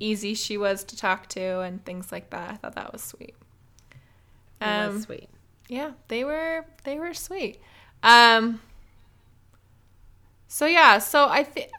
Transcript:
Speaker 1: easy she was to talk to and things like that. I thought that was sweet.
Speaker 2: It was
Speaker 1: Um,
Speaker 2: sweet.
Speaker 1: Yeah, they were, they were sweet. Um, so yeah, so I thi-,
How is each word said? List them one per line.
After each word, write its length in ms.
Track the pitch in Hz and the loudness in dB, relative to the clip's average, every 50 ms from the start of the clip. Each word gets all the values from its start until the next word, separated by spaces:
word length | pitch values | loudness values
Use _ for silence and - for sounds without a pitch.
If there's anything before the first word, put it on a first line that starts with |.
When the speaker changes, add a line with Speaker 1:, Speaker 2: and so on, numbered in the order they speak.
Speaker 1:
easy 320 | 214 214 214 196 208 202 220 | -4 -4 -4 -4 -4 -6 -6
she 240 | 214 - - 208 | -6 -6 -6 -6
was 260 | 202 202 196 196 196 - | -2 -2 -2 -2 -4 -8
to 100 | - - | -16 -12
talk 300 | - - 190 185 185 - - | -4 -2 -2 -2 -2 -4 -14
to 320 | - 190 185 185 185 185 | -10 -8 -6 -6 -4 -4
and 220 | 185 180 180 190 - | -6 -8 -10 -12 -12
things 260 | - 180 180 180 - | -12 -14 -12 -12 -12
like 180 | 180 175 - - | -14 -14 -14 -12
that. 200 | - - 170 - | -12 -12 -12 -12
I 40 | 208 | -14
thought 180 | 214 - - - | -12 -14 -12 -12
that 160 | - 98 - - | -12 -14 -14 -16
was 80 | - - | -16 -16
sweet. 320 | - - - - - - _ _ _ _ _ _ _ _ _ _ _ - - _ _ _ _ _ _ - - _ _ - - | -18 -18 -18 -20 -20 -20 _ _ _ _ _ _ _ _ _ _ _ -20 -20 _ _ _ _ _ _ -20 -20 _ _ -12 -6
Speaker 2:
It 40 | 214 | -4
was 300 | 214 208 208 214 208 202 | -2 -2 -2 -2 -4 -4
Speaker 1:
Um, 60 | 214 | -8
Speaker 2:
sweet. 280 | 220 - - - - - - - _ _ _ _ _ - | -10 -10 -14 -16 -16 -20 -20 -20 _ _ _ _ _ -12
Speaker 1:
Yeah, 220 | 247 262 294 302 247 - _ - | -10 -8 -8 -10 -12 -16 _ -8
they 140 | 226 233 254 | -6 -6 -4
were, 400 | 285 302 311 320 330 330 320 320 320 _ - - | -4 -6 -6 -4 -4 -6 -6 -8 -12 _ -14 -10
they 160 | 269 277 302 | -10 -8 -8
were 140 | 330 349 320 | -8 -8 -10
sweet. 460 | - - - 370 392 285 196 - - - - - - - - _ - - | -10 -12 -10 -8 -8 -8 -8 -10 -12 -20 -20 -20 -20 -20 -20 _ 2 6
Um, 580 | 226 233 240 240 233 226 226 226 233 226 220 - - - - - - _ - - _ _ _ _ _ - _ _ _ _ _ _ _ _ _ _ _ _ - - - - _ _ _ _ _ _ - | 8 8 10 10 8 6 4 2 0 -4 -8 -12 -20 -20 -20 -20 -20 _ -20 -20 _ _ _ _ _ -20 _ _ _ _ _ _ _ _ _ _ _ _ -20 -20 -20 -20 _ _ _ _ _ _ -12
so 140 | - - 294 | -6 -2 0
yeah, 320 | 311 339 339 311 254 202 | 2 6 8 8 8 8
so 300 | 214 - - - 294 285 | 6 2 2 4 4 4
I 160 | - 156 277 285 | 4 4 0 0
thi-, 240 | - - - - - - | -2 -6 -12 -12 -12 -6